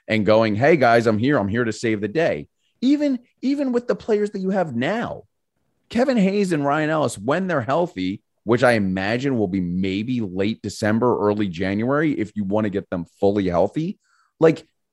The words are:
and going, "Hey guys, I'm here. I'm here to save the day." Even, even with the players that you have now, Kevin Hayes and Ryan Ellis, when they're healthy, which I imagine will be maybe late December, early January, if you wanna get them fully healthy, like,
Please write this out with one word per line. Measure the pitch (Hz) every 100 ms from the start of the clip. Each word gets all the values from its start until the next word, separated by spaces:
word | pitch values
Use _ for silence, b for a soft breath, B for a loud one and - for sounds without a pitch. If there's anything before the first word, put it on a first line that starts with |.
| -
and | 110 104
going, | 110 113 101
"Hey | 139 170
guys, | 123 117 117
I'm | 107
here. | 127 143
I'm | 98
here | 113 117
to |
save | 107 120 107
the | 104
day." | 104 160 78 73 _ _ _
Even, | 254 294 294 247 b _
even | 247 285 269
with | 240 240
the | 202
players | - 208 208
that | 202
you | 185
have | 196 170 117
now, | 135 220 - - - _ _ _ _ _ -
Kevin | 226 277 247
Hayes | 190 202 190
and | 160
Ryan | 143 147 151
Ellis, | 160 131 104
when | 104 160 190
they're | 156
healthy, | 113 147 175 92 92 104 _ _ -
which | 117
I | 127
imagine | 113 98 92 98 120 139 123
will | 101
be | 95
maybe | 87 90 95 95 110 123
late | 104 90 101 113
December, | 104 - 107 110 123 92
early | 104 104 104
January, | 82 95 104 117 143 160 -
if | 101
you | 104 98
wanna | 107 107
get | 95 82
them | 90 82 -
fully | 98 104 92
healthy, | 85 101 - 165 - _ _ _ -
like, | 160 156 - _ _